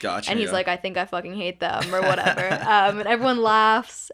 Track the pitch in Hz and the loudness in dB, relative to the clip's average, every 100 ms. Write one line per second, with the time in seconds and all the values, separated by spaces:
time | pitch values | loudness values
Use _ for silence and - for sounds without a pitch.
0 | 101 92 - 214 202 185 180 180 196 180 | -6 -4 -4 -2 -2 -2 -2 -4 -4 -6
1 | 190 180 180 196 180 180 170 - 175 185 | -4 -6 -8 -8 -8 -4 -4 -4 -4 -2
2 | 190 185 185 180 185 160 117 208 202 202 | 0 2 0 0 -2 -2 2 4 4 2
3 | 202 233 262 247 226 220 220 220 247 - | -2 0 0 2 4 6 6 4 0 -14
4 | - | -14